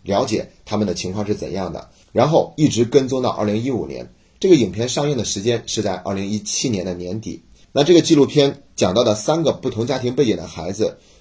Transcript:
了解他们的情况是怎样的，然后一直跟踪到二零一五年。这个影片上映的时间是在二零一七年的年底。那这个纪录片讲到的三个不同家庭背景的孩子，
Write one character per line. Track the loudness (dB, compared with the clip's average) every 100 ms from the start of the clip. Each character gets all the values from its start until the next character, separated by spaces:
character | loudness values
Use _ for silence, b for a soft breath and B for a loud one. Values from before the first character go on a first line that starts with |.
了 | -2 0
解 | 0 -2 -4 b
他 | -6 -2
们 | -2
的 |
情 | -4 -6
况 | -6 -4
是 |
怎 | -4 -6
样 | -6 -6
的， | -8 -14 b b
然 | 0 2
后 | 2 0 0
一 | 0
直 | 2
跟 | 4 2 2
踪 | -2
到 | -2
二 | -2
零 | -2 -2
一 | -2
五 | -4 -6
年。 | -10 -14 b b b
这 | 6
个 | 6
影 | 4
片 | -2 -4
上 | -2 -2
映 | -2
的 |
时 | -4 -2
间 | -2 -2 -4
是 | -4
在 | -2
二 | -4 -4
零 | -4 -4
一 | -6
七 | -6 -4 -2
年 | -2
的 | -4
年 | -6 -8 -8
底。 | -8 -12 _ b b
那 | 0
这 | 6
个 | 6
纪 | 6
录 | 4 4
片 | 4 2 0 _ -2
讲 | 0
到 | 2
的 | 2
三 | 2 0 0
个 | 0
不 | -2 -4
同 | -4 -4
家 | -2
庭 | -2
背 | 0 0
景 | 0
的 | -4
孩 | -8 -8
子， | -2 -2 -4 b b